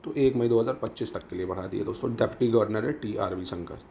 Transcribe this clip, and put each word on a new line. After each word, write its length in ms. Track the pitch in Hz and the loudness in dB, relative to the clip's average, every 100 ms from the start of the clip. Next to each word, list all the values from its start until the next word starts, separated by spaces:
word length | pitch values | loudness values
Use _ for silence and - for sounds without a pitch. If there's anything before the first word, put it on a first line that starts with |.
तो 80 | 160 147 | -6 2
एक 200 | 135 127 | 4 4
मई 120 | 117 | 4
दो 120 | 117 | 4
हज़ार 140 | 117 | 4
पच्चीस 400 | - 117 - 113 | -2 -6 -6 -6
तक 140 | 92 - | -6 -8
के 80 | 90 | -6
लिए 100 | 92 | -4
बढ़ा 200 | 92 92 | -4 -4
दिया 180 | 98 | -4
दोस्तों। 300 | 104 - 123 | -4 -4 -4
डिप्टी 340 | 113 110 - 123 | 0 0 2 4
गवर्नर 360 | 113 104 107 | 4 4 2
है 80 | 120 | 0
टी 240 | - 107 107 | -2 -4 -2
आर 160 | 95 | -2
रविशंकर। 460 | 92 90 87 82 - - | -2 -6 -8 -8 -12 -16